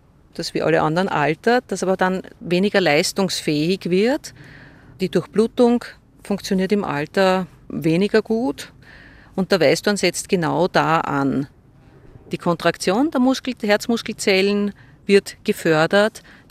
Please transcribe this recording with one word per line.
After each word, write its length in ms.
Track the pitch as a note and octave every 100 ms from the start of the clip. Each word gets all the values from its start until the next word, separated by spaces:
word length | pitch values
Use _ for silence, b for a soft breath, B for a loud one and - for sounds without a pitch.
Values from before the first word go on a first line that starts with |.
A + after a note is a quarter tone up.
| _ _ _
das 200 | - E3
wie 80 | -
alle 180 | D#3 D#3+
anderen 280 | D#3 E3 F#3+
altert, 560 | D3+ C#3+ D#3+ A3+ B3 -
das 160 | F#3+
aber 140 | F#3 F#3+
dann 260 | F#3 F#3 - -
weniger 420 | E3+ F3 G3+ G3+
leistungsfähig 1080 | E3+ D3 F#3 - F#3+ - - D3 D#3+ F#3+ F3
wird. 420 | F#3 A3+ D4+ - B B B B B B -
Die 80 | F#3
Durchblutung 760 | F3 - F#3+ A3+ - A#3+ A#3+ - - _ _
funktioniert 480 | - G3+ - F#3+ F#3+
im 140 | G#3
Alter 640 | F#3 C#3+ D3+ G3 F#3+ F#3 F3+ - -
weniger 560 | - D#3 E3 G3+ A3
gut 500 | G#3 A3 C4+ - - - B B B B B
und 160 | - F#3
der 80 | F#3
Weißdorn 380 | C#3 E3 G#3 G3+
setzt 320 | F3+ - -
genau 400 | F#3 D#3 C#3+ F3+
da 320 | E3 D3 E3
an. 480 | - C#3+ C#3 C3 C#3+ _ _ - b b b - -
Die 80 | -
Kontraktion 720 | F3+ E3+ E3+ - - G3+ D#4
der 100 | C#4
Muskel-, 340 | B3+ C4 -
der 160 | A#3 G#3
Herzmuskelzellen 1000 | G#3 - A#3 - G#3+ - F#3+ G3 G3+ G3+ b b b
wird 320 | - G3 - -
gefördert, 800 | - - E3+ D#3 D#3+ G3+ G#3+ - B B -